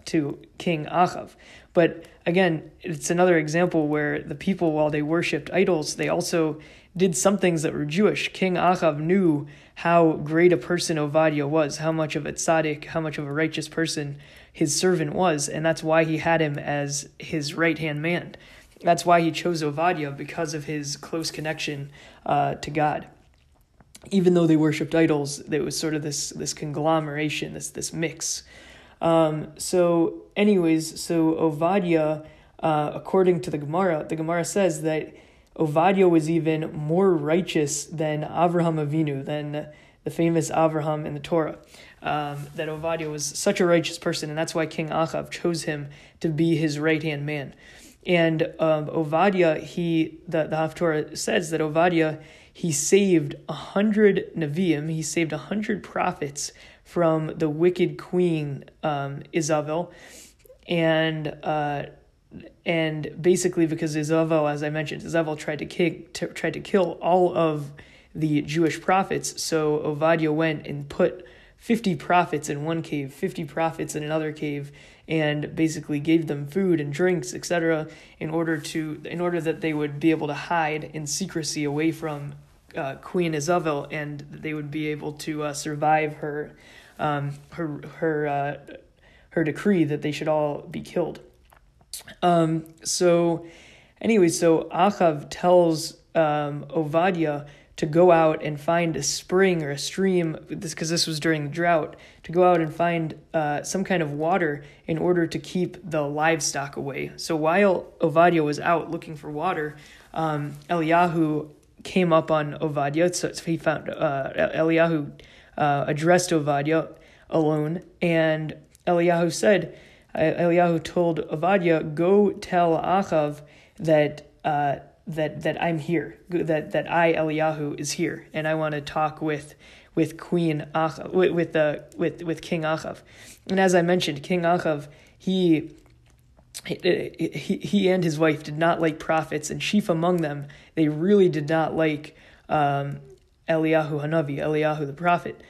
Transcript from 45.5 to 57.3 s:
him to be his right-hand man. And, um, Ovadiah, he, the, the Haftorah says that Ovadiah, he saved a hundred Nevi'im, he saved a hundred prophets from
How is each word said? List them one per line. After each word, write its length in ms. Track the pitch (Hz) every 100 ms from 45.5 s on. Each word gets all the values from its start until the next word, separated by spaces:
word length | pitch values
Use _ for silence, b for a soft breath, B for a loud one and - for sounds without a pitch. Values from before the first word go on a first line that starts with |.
| 165
him 240 | 156 151 143 B B B
to 80 | 170
be 300 | 151 165 156
his 200 | 156 147
right-hand 480 | 156 160 160 147 143
man. 300 | 151 131 B B B B B -
And, 360 | 180 165 160 160 -
um, 280 | 160 156 147
Ovadiah, 760 | - 151 160 196 190 165 156
he, 560 | 151 - 170 165 160 - -
the, 160 | 160
the 140 | 147 156
Haftorah 600 | 160 - 175 156 147 151
says 340 | - 220 160
that 100 | 160
Ovadiah, 580 | 156 156 180 165 156 147 B B B
he 220 | - 175
saved 640 | 147 - 196 202 170 143 - -
a 60 |
hundred 800 | 151 - 196 214 214 214 196 - -
Nevi'im, 560 | 151 147 185 147 156
he 100 | 160
saved 300 | 156 - 165
a 60 | 151
hundred 440 | - 202 208 202
prophets 720 | - - 185 180 143 143 - B B B
from 440 | - - 165 160 156